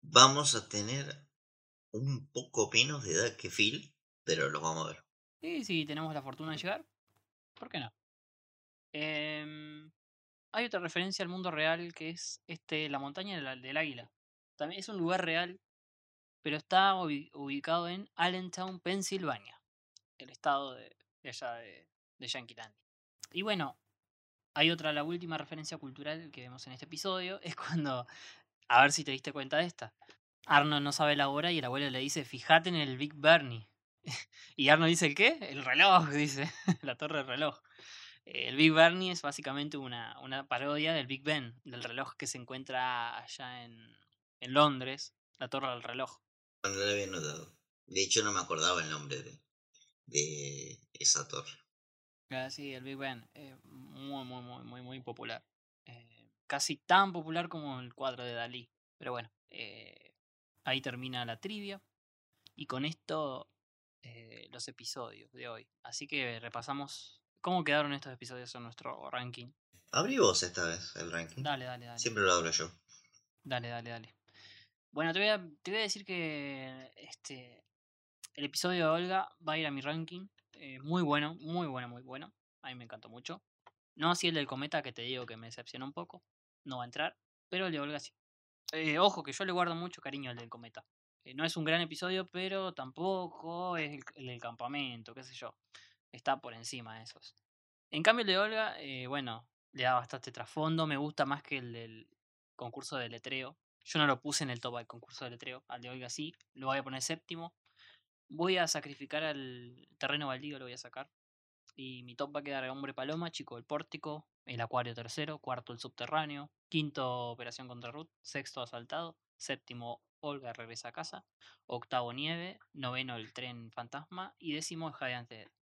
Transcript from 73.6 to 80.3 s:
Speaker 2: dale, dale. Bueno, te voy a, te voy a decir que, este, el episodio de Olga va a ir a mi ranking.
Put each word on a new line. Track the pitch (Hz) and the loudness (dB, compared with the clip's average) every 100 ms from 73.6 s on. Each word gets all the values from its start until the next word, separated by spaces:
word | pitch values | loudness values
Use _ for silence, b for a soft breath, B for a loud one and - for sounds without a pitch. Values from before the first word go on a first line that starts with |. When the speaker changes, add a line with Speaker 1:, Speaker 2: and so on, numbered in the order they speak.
| 117 | -4
Speaker 2:
dale, | 120 117 | -8 -8
dale. | 117 113 _ _ B B B B _ _ | -12 -14 _ _ B B B B _ _
Bueno, | - 165 | -2 0
te | 165 | 4
voy | 208 | 4
a, | 214 175 147 | 4 0 -12
te | - | -4
voy | 208 | 0
a | |
decir | 214 202 196 | 0 -2 -4
que, | 180 165 151 143 135 131 131 131 - | -4 -2 -4 -6 -8 -10 -12 -16 -20
este, | 151 - - 131 123 117 _ _ _ _ _ _ - | -20 -16 -14 -14 -16 -20 _ _ _ _ _ _ -18
el | - 143 | -6 -6
episodio | - 180 180 160 | -2 0 2 4
de | 165 | 4
Olga | 180 190 190 _ 160 | 2 0 -2 _ -4
va | |
a | 156 | -2
ir | 156 | -2
a | |
mi | 139 | -2
ranking. | 135 160 160 180 190 | -4 -4 -4 -8 -14